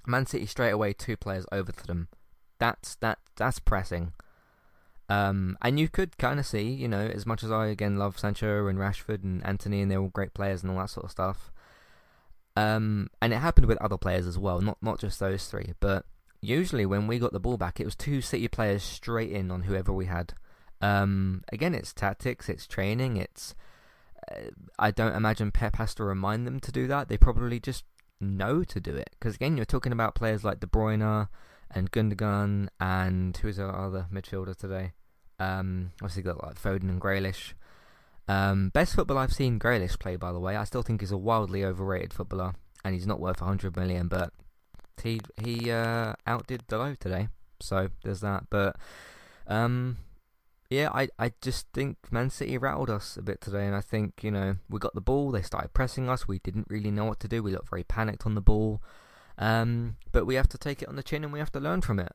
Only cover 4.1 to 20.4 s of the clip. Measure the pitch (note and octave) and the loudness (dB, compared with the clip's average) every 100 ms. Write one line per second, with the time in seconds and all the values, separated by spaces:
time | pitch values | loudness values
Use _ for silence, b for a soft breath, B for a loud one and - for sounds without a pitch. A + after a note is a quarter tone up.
4.1 | - b b b b b b b b - | -8 b b b b b b b b -2
5.1 | G2+ G2 G2 F#2 - B2 C#3+ D#3+ - F#3 | 2 2 2 0 0 2 2 2 2 0
6.1 | - B2+ C#3+ C3+ G#2+ A2 C3+ A#2+ G2+ A2 | 0 0 0 0 0 -2 -2 0 0 0
7.1 | G2+ G#2+ A2+ A2 A2 G#2+ G#2 G#2 G2+ G2+ | -2 -2 -2 0 2 2 0 0 2 0
8.1 | - G#2 G#2 G#2+ G#2 G2+ F#2+ G2 G2 - | 0 -2 0 0 2 2 2 0 -2 -4
9.1 | G#2 F#2+ F#2 - G2 G2+ G2+ G2 F#2+ F#2+ | -4 -2 -2 -2 -2 -2 0 2 2 0
10.1 | G2 F#2+ - G2 F#2 F#2 F#2 G2 - - | -2 -4 -4 -4 -2 -2 -4 -4 -6 -8
11.1 | - F#2 G2 - - B B B B B | -2 -2 -2 -8 -12 B B B B B
12.1 | B B - _ G#2 G#2+ A2 G#2+ G#2 - | B B -20 _ 0 2 2 2 0 -2
13.1 | - A#2 A#2 E3 - A#2 A2 G#2 G2 F#2 | 0 0 2 8 10 10 8 2 0 0
14.1 | F2+ F2+ F2 G2 F2+ G2+ - A2 - G2+ | 0 0 0 0 2 0 0 -4 -2 -4
15.1 | - G2 G2 - G2+ F#2+ - G2 F#2+ - | -2 -2 -2 -4 -8 -6 0 2 2 -2
16.1 | - _ - - D3 F3+ B2+ F#2+ G2+ G#2+ | -18 _ -10 -2 0 2 2 2 2 2
17.1 | A#2+ A#2+ G2 A2+ A2+ F2 - - - D3 | 2 0 0 0 0 -2 -4 -6 -4 -2
18.1 | C#3 - A#2 A2+ - G#2+ G2+ - - - | -2 0 -2 -2 0 2 2 -2 -8 -2
19.1 | A#2 A2+ G2+ F#2 F2+ F#2 F#2+ F#2 F#2+ F#2 | -2 0 -2 -2 -2 0 0 2 0 0
20.1 | F2 E2+ - | -2 -4 -10